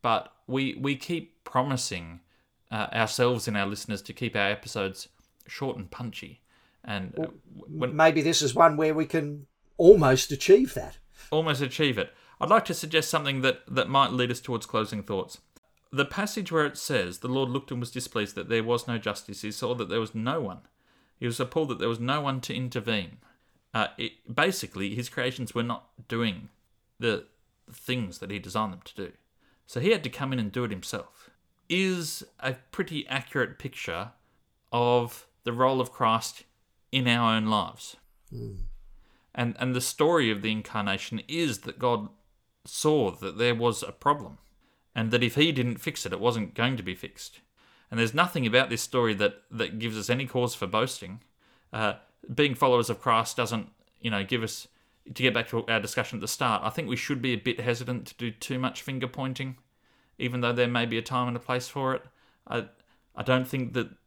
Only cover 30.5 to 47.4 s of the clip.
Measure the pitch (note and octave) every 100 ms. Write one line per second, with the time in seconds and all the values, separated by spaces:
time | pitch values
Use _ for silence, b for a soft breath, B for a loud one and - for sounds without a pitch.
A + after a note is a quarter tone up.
30.5 | B2 A#2+ F#2+ - G#2+ - _ - _ _
31.5 | _ _ F#3 F#3+ F3+ D#3 - - - C3
32.5 | B2+ _ - F3+ D3+ - C3+ - C#3 A2+
33.5 | - - - - E2 A2 _ _ _ _
34.5 | _ _ A#2+ A#2+ B2 A#2 - - _ A#2+
35.5 | A#2 C3 C3 B2 - A#2 A2+ - - -
36.5 | _ _ _ _ C3+ B2 A#2 A#2 A2 A2
37.5 | G#2+ E2+ - - - _ _ _ A#2+ A2
38.5 | F#2+ - - - - _ _ _ - A#2+
39.5 | G#2 B2+ B2+ B2 - D3 E3+ A#2 G#2 A2
40.5 | A2 G#2+ A2 G2+ G2 - A2 - E3 D#3+
41.5 | G#2 - - B2+ A#2 G#2 - _ _ _
42.5 | _ - - D#3 D3+ G2+ E2+ F#2+ F2+ A#2+
43.5 | A#2 A#2+ G#2 - - C#3 D3 G2+ - _
44.5 | _ _ _ _ A#2 A2+ B2 B2 C#3 E3
45.5 | C3+ B2 A2 - - F#2+ F#2 A#2 A#2 F#2
46.5 | - A#2+ A2+ F#2 F2+ - - - -